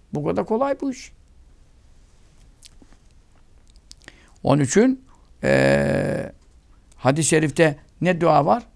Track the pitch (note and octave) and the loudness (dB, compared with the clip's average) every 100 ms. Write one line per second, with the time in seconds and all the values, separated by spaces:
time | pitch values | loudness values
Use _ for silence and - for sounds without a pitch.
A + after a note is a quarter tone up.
0 | _ D3 C#3+ F#3 G3 A3 C#4 C#4 C#4 B3 | _ -8 -4 -4 -2 -2 -2 -4 -6 -10
1 | - - _ - - - - _ _ - | -14 -20 _ -20 -20 -20 -20 _ _ -20
2 | - _ - - - _ - - - - | -20 _ -20 -20 -20 _ -20 -20 -20 -20
3 | _ - _ _ - - _ - - - | _ -20 _ _ -20 -20 _ -20 -20 -20
4 | - - - - - C#3 C3+ G3+ B3+ C4 | -20 -20 -20 -8 -2 0 2 2 2 0
5 | _ - _ - C3+ C3+ C3+ C#3 C#3+ C#3 | _ -20 _ -8 0 2 2 2 0 -2
6 | - - - - _ _ _ _ _ - | -2 -6 -8 -14 _ _ _ _ _ -6
7 | B2 C#3+ D3+ D#3+ D#3 C#3 D#3+ C#3+ - - | -2 0 0 0 0 2 0 0 -14 -6
8 | F3 E3+ E3 D3+ D3 A3+ A#3+ | -2 0 2 2 2 0 -2